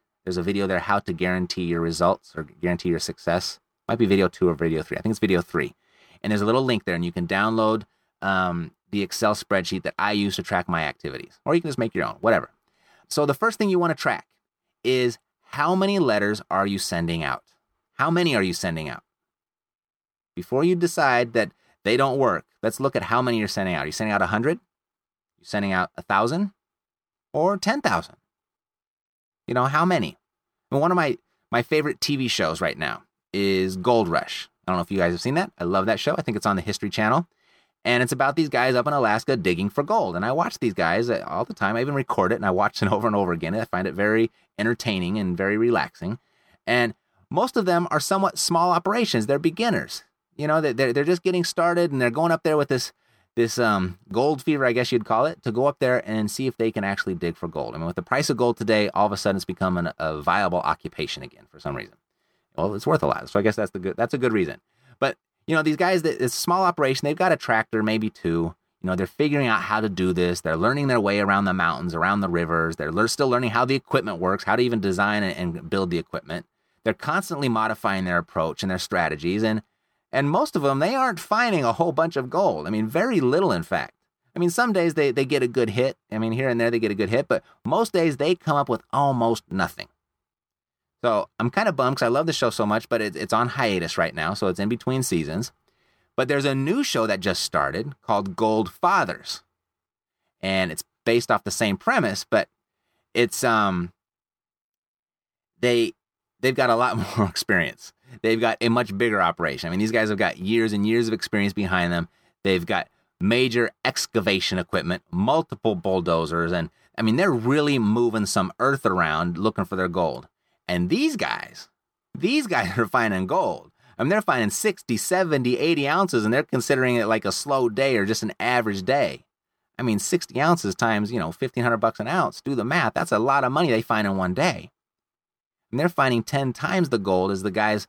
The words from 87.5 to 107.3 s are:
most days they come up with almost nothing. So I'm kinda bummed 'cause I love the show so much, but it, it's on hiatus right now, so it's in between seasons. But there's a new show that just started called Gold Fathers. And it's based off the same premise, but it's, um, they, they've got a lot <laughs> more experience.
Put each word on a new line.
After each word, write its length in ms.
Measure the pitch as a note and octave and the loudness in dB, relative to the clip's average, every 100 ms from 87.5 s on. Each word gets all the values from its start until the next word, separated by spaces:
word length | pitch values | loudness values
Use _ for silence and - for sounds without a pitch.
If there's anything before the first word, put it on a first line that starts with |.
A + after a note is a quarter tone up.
| _ | _
most 280 | - F3 A3+ | -2 0 0
days 240 | F3+ E3 C3 | 2 2 2
they 180 | D3+ | 0
come 220 | F#3 D#3+ C#3+ | 0 0 0
up 120 | C3+ | 0
with 140 | A2+ - | -2 -2
almost 520 | C3+ C#3+ C3 A2+ A2 - | 0 2 2 2 0 -2
nothing. 380 | F#2+ E2+ - G1+ _ _ _ _ _ _ _ _ _ _ _ | -4 -4 -6 -16 _ _ _ _ _ _ _ _ _ _ _
So 260 | A#2+ G#2 - - | 0 0 -2 -4
I'm 120 | A#2+ | -2
kinda 220 | - A3 | 0 0
bummed 240 | C3+ B2+ C#3 | 0 0 0
'cause 100 | A#2 | 0
I 20 | |
love 180 | C3 E3 | 2 0
the 60 | |
show 180 | C#3+ A#2+ | 0 -2
so 160 | - G#2 | 0 0
much, 220 | A2 - | 0 0
but 120 | A#2 | -2
it, 160 | G#2 D2+ | -2 -4
it's 160 | F#2+ | -2
on 160 | A2 A#2+ | 0 0
hiatus 480 | C#3 A#2 F#2+ E2 - | 0 0 0 -2 0
right 180 | E2 | -2
now, 200 | D#2+ D#2 | 0 -4
so 140 | G2+ G2 | -2 -2
it's 120 | F2+ | -2
in 80 | G2+ | -2
between 340 | A#2 - C3 | -2 -2 -2
seasons. 500 | C3 F2 D2 E2+ A#2+ - _ _ _ _ _ - | 0 -2 -2 -4 -8 -12 _ _ _ _ _ -4
But 120 | B2+ | 0
there's 160 | C#3+ | 0
a 100 | C#3 | 0
new 280 | C3+ C#3 B3 | 0 0 0
show 240 | C#4 C3 A2 | 0 0 0
that 140 | G2 | 0
just 220 | F#2+ F2+ | 0 -2
started 520 | - D#2+ C#2 E2 C#3+ - | -2 0 0 -2 -6 -8
called 340 | - G#2 G2 F2 | -2 -2 -2 0
Gold 340 | A2 A2 F#2 | 2 2 0
Fathers. 720 | - F3 F#3+ G#2 - - - - _ _ _ _ _ _ _ _ _ | -2 0 2 0 -4 -10 -14 -14 _ _ _ _ _ _ _ _ _
And 300 | F#2+ F#2+ F#2 | -2 -2 -2
it's 140 | D2+ - _ - | -6 -14 _ 0
based 240 | A#2 - | 2 2
off 140 | G#2+ | 0
the 60 | G#2 | -2
same 260 | - G#2+ G2 | -2 -2 0
premise, 480 | - B3 A#2 G2 - | 0 0 0 -4 0
but 200 | G#2+ - _ _ _ _ _ _ | 0 0 _ _ _ _ _ _
it's, 280 | A2+ A#2 - | 0 0 0
um, 500 | B2 A2+ G2+ F2+ F2 - _ _ _ _ _ _ _ _ _ _ _ _ _ _ _ _ | 0 2 2 0 -4 -10 _ _ _ _ _ _ _ _ _ _ _ _ _ _ _ _
they, 360 | B2 A#2+ A2 - _ _ _ _ | 2 2 2 -2 _ _ _ _
they've 140 | C3 | 0
got 160 | C3 B2 | 2 4
a 60 | A2+ | 4
lot 220 | B2 A2 | 2 0
<laughs> 180 | F#2 - | -2 0
more 100 | |
experience. 680 | G2 | 0